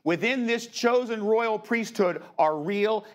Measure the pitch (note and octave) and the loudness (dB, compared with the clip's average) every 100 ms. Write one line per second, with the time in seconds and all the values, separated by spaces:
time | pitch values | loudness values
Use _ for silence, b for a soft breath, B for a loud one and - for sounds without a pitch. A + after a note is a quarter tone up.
0 | D#3 E3+ A3+ C4 A#3 A#3 A#3 - A#3+ B3 | -2 0 0 0 0 -2 -4 -2 2 2
1 | A#3+ A3 G#3 A3 A#3 G#3+ - A#3 A3 - | 0 -4 0 2 2 -2 -2 -4 -2 0
2 | F#3 E3+ B - D#3 D#3 D#3 G3+ G3+ A3 | 0 0 B 0 2 2 -2 0 0 0
3 | G#3+ | -4